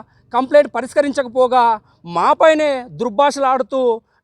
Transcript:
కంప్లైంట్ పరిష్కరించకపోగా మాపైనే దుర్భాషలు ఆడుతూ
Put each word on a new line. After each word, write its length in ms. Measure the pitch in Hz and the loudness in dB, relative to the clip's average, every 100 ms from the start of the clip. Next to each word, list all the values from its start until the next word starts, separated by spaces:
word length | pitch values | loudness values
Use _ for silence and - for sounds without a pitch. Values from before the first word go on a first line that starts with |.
| - _ _ | -4 _ _
కంప్లైంట్ 360 | 240 262 294 277 233 | -4 2 2 2 -2
పరిష్కరించకపోగా 880 | 247 302 285 285 247 247 254 247 233 214 _ _ 170 170 | -4 -2 -2 -2 -4 0 2 2 2 0 _ _ -8 -2
మాపైనే 500 | 214 302 320 311 302 262 247 151 | 0 4 4 4 0 -4 -8 -8
దుర్భాషలు 480 | 233 208 285 277 269 | -6 0 0 0 -2
ఆడుతూ 280 | 262 269 269 247 226 _ _ | -2 -4 -2 -2 -2 _ _